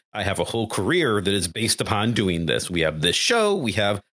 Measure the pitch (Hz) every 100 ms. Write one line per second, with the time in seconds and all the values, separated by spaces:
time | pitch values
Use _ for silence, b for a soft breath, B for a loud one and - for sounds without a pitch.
0 | _ 107 110 90 85 117 113 - 95 180
1 | 143 104 95 101 87 113 113 - - 107
2 | 113 117 95 85 80 58 - 87 78 78
3 | 85 - - 240 214 196 120 98 101 104
4 | -